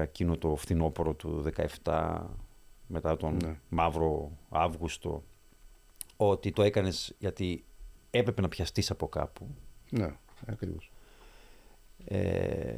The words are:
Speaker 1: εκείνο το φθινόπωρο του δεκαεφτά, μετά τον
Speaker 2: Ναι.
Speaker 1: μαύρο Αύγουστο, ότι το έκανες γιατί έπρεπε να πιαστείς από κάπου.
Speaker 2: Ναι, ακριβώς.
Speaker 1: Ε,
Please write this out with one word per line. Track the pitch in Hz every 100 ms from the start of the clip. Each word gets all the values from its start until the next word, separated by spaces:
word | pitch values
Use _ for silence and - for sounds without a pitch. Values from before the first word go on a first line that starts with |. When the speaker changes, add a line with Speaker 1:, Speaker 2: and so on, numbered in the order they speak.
Speaker 1:
εκείνο | 78 - 87 82
το | 80 76
φθινόπωρο | - 82 80 76 80
του | 76 80 78
δεκαεφτά, | 73 - 78 - 80 80 82 82 90 - - - - - -
μετά | 85 80 80
τον | 80 82
Speaker 2:
Ναι. | 82 80 -
Speaker 1:
μαύρο | 82 82 78 80 73 73 78 -
Αύγουστο, | 80 82 80 82 - 85 76 - - - - - - - - - -
ότι | 104 95 104
το | -
έκανες | 104 104 92 90 - -
γιατί | 98 - 90 82 - - - - -
έπρεπε | 120 120 110
να | 90
πιαστείς | - 87 - -
από | - -
κάπου. | 78 73 - 107 139 - - -
Speaker 2:
Ναι, | 123 87 73 - - 120
ακριβώς. | 107 92 82 - - - - - - - - - - - -
Speaker 1:
Ε, | - 98 92 50 - - 64